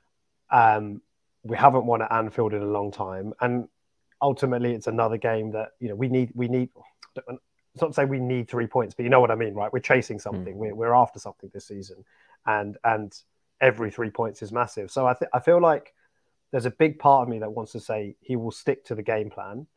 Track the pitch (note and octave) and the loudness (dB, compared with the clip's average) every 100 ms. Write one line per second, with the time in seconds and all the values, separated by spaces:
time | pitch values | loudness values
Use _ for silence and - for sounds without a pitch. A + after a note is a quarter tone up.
0 | _ _ _ _ - B2+ A2+ G#2+ G#2 G#2 | _ _ _ _ 2 6 6 6 0 -10
1 | _ _ _ _ A2 A2 C3 C3 A#2+ A#2 | _ _ _ _ -8 4 6 6 2 0
2 | A2 A2+ A2 - A2 G#2 G#2 G#2 G2+ - | 0 0 0 -2 -2 -2 -2 -2 -4 -6
3 | F#2+ F#2+ G2+ - B2 B2 A#2 _ _ _ | -8 -6 -10 -4 -2 -2 -6 _ _ _
4 | _ - C#3 C3 C3+ B2 A#2+ A#2 A2+ A2+ | _ -2 -2 0 -2 0 -2 -4 -4 0
5 | A2+ A2 A#2 A2+ A2 G#2+ A2 - A#2+ G2+ | 0 0 -2 -2 -4 -6 -8 -8 -8 -4
6 | C3 B2+ B2 A#2+ B2 B2+ B2+ _ - _ | 0 0 0 -2 -2 -2 -4 _ -20 _
7 | _ - - B2 _ _ _ - D#3+ D3+ | _ -16 -14 -16 _ _ _ -4 -4 0
8 | C#3 C3+ B2+ B2+ A#2 A#2+ A#2 C3 A2 - | 0 0 -2 -2 -4 -4 -2 -2 -2 -2
9 | A#2+ B2+ A#2+ A2 A2+ G2+ G#2 B2+ - C3 | 4 6 6 2 -2 -4 -4 -4 2 2
10 | A2+ G#2+ - G#2 F2+ G2 G#2+ G#2 A2+ B2 | 2 -8 -8 -8 -8 -8 -8 -4 2 4
11 | A#2+ - G#2 - F#2+ G2+ - G2+ F#2+ F#2 | 4 0 -16 -16 -18 -18 -16 -14 -14 -18
12 | G2+ _ _ _ - G#2+ G#2 G2+ A#2 A2 | -20 _ _ _ -2 0 -2 -4 -2 -2
13 | G#2 - _ _ _ - C3 A2 A2 - | -4 -14 _ _ _ 0 2 2 -4 -4
14 | A2 - A2+ G2+ G#2 A2+ A#2+ - G2 - | -6 -4 -6 -6 -8 -4 -4 -4 -8 0
15 | B2+ B2+ E3+ B2+ C#3+ F3 F3 D3+ - _ | 0 0 0 0 4 6 6 4 -2 _
16 | _ _ _ _ _ C3+ A#2+ - D#3+ D3+ | _ _ _ _ _ -2 -2 2 2 4
17 | D3 C#3 B2 A2+ G#2+ A2 G#2+ A#2 - G#2+ | 6 6 4 -4 -6 -8 -10 -10 -6 -6
18 | G2+ - - B2 A2+ - - C3+ - A2 | -6 -12 -6 -6 -6 -6 -4 -4 -4 -8
19 | G#2 A2 G#2+ - G2 G#2+ D#3 | -4 -4 -4 -10 -14 -14 -18